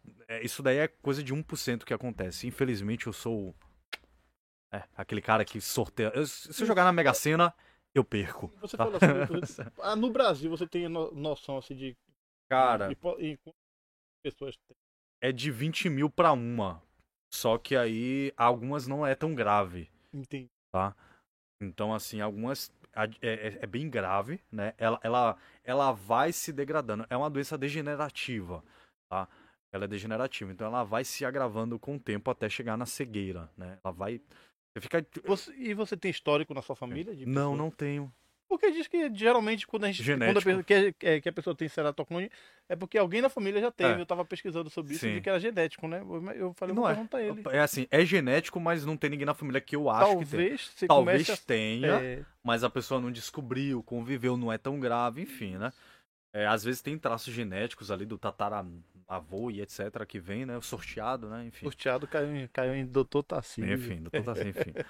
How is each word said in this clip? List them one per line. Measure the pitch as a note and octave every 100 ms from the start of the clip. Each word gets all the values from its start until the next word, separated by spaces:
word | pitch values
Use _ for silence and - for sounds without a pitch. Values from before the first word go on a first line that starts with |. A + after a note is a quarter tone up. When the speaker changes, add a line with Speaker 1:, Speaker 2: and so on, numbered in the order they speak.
| - - -
Speaker 1:
é, | A2+
isso | A#2+ -
daí | C3+ C3+
é | D#3
coisa | - C3+ C#3
de | C3+
um | C#3
por | D#3 D3
cento | - A#2+ -
que |
acontece. | A2+ B2 A2 F#2 F2 A#2+
Infelizmente, | - C3 A2 G2+ A#2 -
eu |
sou, | G#2 A#2 A2+ F#2+ - - _ _ - _ _ _ _ _ _ _
é, | G#2 - -
aquele | G2 G#2
cara | - A2
que | G2+ G#2+
sorteia. | - - A2 - A2
Eu, | A#2+ D3+
se | - - D#3
eu | A#3
jogar | F#3+
na | F3+
Mega | E3+ C#3
Sena, | B2 D3+ D#3+ E3+ - _ _ _
eu | C#3
perco, | - G#2+ F#2+ - - -
Speaker 2:
Você | G#3 -
Speaker 1:
tá? |
Speaker 2:
falou | A2+ G3
assim, | F3 C#3 C#3+
por | D#3+
exemplo, | - - A2 -
Speaker 1:
<laughs> |
Speaker 2:
ah, | G3
no | G#3+ B3
Brasil, | A3+ A#3+ D3 D#3+
você | D#3+ E3+
tem | F3 F3
no-, | E3 D#3+
noção, | D3 D3+ C#3+ - C3+
assim, | - C3+
de | C3+ B2 _ _ _ _ _
Speaker 1:
Cara, | C3 B2+ A2+ G2
Speaker 2:
de | -
po-, | F3 -
em | D#3 D3
quantas | - - _ _ _ _ _ _
pessoas | C#3+ - C#3 -
tem? | _ _ _ _ _ _
Speaker 1:
é | B2+
de | B2+ C#3+
vinte | A2+ D3+ - F#3+
mil | C3+ D3
pra | - E3+
uma. | C3+ A#2 A#2+ G2 E2 - _ _ _ _
Só | - A#2+ A2+
que | - C3+
aí, | A#2 A2+ B2 C3+ C#3 -
algumas | A#2+ A#2+ B2 C#3+ B2+
não | C#3 D3
é |
tão | C3+ D#3
grave. | D3 G#2 G#2 F#2+ F2+ E2 _ _
Speaker 2:
Entendi. | C#3+ C3+ C3+ B2 _ _
Speaker 1:
Tá? | F#2 G2 G2 - _ _ _ _ _
Então, | G2+ E2 G#2+
assim, | G#2+ - G#2+
algumas | G#2 G2+ A#2 C3+ - _ -
a-, | -
é, | G#2+ A2
é, | A#2 A2 G#2+ G2+
é | A2
bem | A2+ D#3
grave, | A#2+ F#2+ G2 G#2 F3 -
né? | A2 G#2 -
Ela, | A2+ A2+
ela, | A2+ A#2+ A#2+ - - -
ela | - C3 C#3
vai | A2 G2 A#2 D3+
se | E3+ -
degradando. | C#3 C#3+ D3+ A#2+ G#2 A2+
É | B2
uma | D3+
doença | C#3 C#3 D#3
degenerativa, | C#3 D3+ D3 D3 D3 - - A#2 F2 F2 - _ _ _ _
tá? | F#2 F#2 - _ _ _
Ela | G2
é | G2
degenerativa, | G#2 G#2+ A2 C3 - G2
então | F2+ A2
ela | A#2+
vai | A2 A2
se | C3+ -
agravando | C3 C#3 B2+ G#2+ A2+ A#2
com | - C#3+
o |
tempo | - G#2 B2+
até | B2 A2
chegar | - A#2 A2
na | B2
cegueira, | - C3 G#2+ F#2+ F2 E2 -
né? | F2+ F#2+
Ela | F#2+
vai | F2 G2 A#2+ - - _ _ _
você | -
fica, | - E3+
tipo | D#3 - -
Speaker 2:
Você, | G3 - C3+
e | A#3
você | G#3 G#3+ F#3+
tem | F#3+
histórico | - - D3 D#3
na | C3+
sua | - C3+
família | B2 B2 F#3+
de | D#3+ B2+
Speaker 1:
Não, | C3+ C#3+
Speaker 2:
pessoa? | C#3+
Speaker 1:
não | D#3
tenho. | - C#3+ C#3+ C#3 - _ _ _
Speaker 2:
Porque | F#4 G#4+
diz | D#4+ D4+
que | F4 D4
geralmente | G3+ A3 B3 G#3+ A3 -
quando | A3
a | G3+
gente, | F#3
quando | A#2 C#4 A#3 G3+
a |
Speaker 1:
Genético. |
Speaker 2:
pessoa, | F#3+ F#3
que, | F3+ G3+ G3+
que, | - - D#3
que | E3+
a |
pessoa | E3+ E3+ D3+
tem | D#3
ceratocone, | - D3 C#3+ D3+ E3+ G3 - - _ -
é | F3
porque | F#3 G#3+
alguém | F#3 G#3
na | C4
família | - G3 G3+
já | A#3
teve. | - C4 G3+
Speaker 1:
É. |
Speaker 2:
Eu | F3
tava | F3
pesquisando | F3 F3+ F#3+ D#3+ D#3+
sobre | - D3+
isso | D3 A2+
e |
vi | G#2
Speaker 1:
Sim. |
Speaker 2:
que | F#2+
era | F#3+
genético, | G#3+ G#3 E3 - D#3+
né? | E3+
Eu, | G3 E3+ F#3
eu | - F#3
falei, | F3+ F#3
Speaker 1:
Não | G3+
Speaker 2:
vou | A#3
Speaker 1:
é. |
Speaker 2:
perguntar | G#3 A3+ C4+
a |
ele. | G#3+ G#3+ G3+
Speaker 1:
É | C3+
assim, | D3 - B2+
é | C#3+
genético, | F3 F#3 C3 C#3+ - F3+
mas | E3+ E3+
não | D3 D#3
tem | D3
ninguém | D3 C#3+
na |
família | D3 D3+ C3
que | -
eu | D3 C#3+
acho | A2 G3 F#3+
que | D3+
tem. |
Speaker 2:
Talvez | D3+ F3+ - - -
você | F3+
Speaker 1:
Talvez | D3 B2+ F#3 D#3+
Speaker 2:
comece | G#3
a | -
Speaker 1:
tenha, | A2+ A2 A#2 C3+
Speaker 2:
É. | A3 B2+ B2+ C#3+ _
Speaker 1:
mas | A#2+ A#2
a | A#2+
pessoa | C3 A#2 C3
não | B2
descobriu, | A#2+ - - B2+ B2 C#3 B2+
conviveu, | - A#2+ A#2 C3+ B2 B2
não | A#2
é | A2
tão | C3+ C#3+
grave, | B2+ A#2 A#2+ A#2+
enfim, | F3+ - G#2 F#2
né? | A#2 - - - _ _ _
É, | G#2+ G#2
às | A2
vezes | G#2+ B2+
tem | - D#3
traços | C3 A2+ -
genéticos | A#2 A2 F#2 A#2 - G2+
ali | F#2+
do | G#2 G#2
tataravô | G#2 - G#2 G#2 F2+ E2+ E2+ F#2+ F2+ F#2 D#2+ F#2+ A#2+
e | G2+
et | G2+
cetera | - G#2 A2+
que | G#2 G#2
vem, | F2 G#2
né? | C3 A#2+
O |
sorteado, | - A2 - - A2 C3 A2
né? | A2+ A#2
Enfim. | -
Speaker 2:
Sorteado | D3 - C3+ B2+ C#3+
caiu | D#3 D3
em, | D3 B2+
caiu | - B2+
em | C3+
doutor | B2+ B2+ C3 C#3+
Tarcísio. | C#3+ - - - F#2+
Speaker 1:
Enfim, | G#2 A#2+ F2
doutor | D#2+ D3+
Tarcísio, | A#2 G#2 G#2
enfim. | F2+ - D#2 -